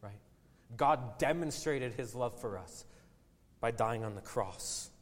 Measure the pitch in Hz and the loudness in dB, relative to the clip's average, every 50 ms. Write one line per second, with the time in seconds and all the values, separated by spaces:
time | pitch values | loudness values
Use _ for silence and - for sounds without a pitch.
0 | - 104 101 104 - - - _ _ - - - _ _ 117 - 147 139 156 139 | -12 -12 -14 -14 -18 -20 -20 _ _ -20 -20 -20 _ _ 0 4 6 6 6 6
1 | 127 117 104 - - 135 156 170 170 156 147 - - 156 147 135 127 127 110 - | 4 -6 -2 2 4 4 4 4 2 -2 -2 -2 0 0 0 2 0 -2 -2 -4
2 | 131 110 104 123 123 120 117 - - 117 101 92 90 - - - - - - - | -6 -6 -2 0 -2 -2 -2 -2 -6 -4 -4 -4 -8 -10 -14 -16 -18 -18 -20 -20
3 | - - - - - - - _ _ _ - - - 117 117 110 117 110 117 113 | -20 -20 -20 -20 -20 -20 -20 _ _ _ -10 0 0 0 2 4 2 2 2 0
4 | 113 110 104 98 - - - 127 107 92 95 - - - - - - - - - | -2 -4 -4 -6 -10 -4 -2 -2 -2 -2 -4 -8 -8 -6 -6 -6 -8 -10 -14 -20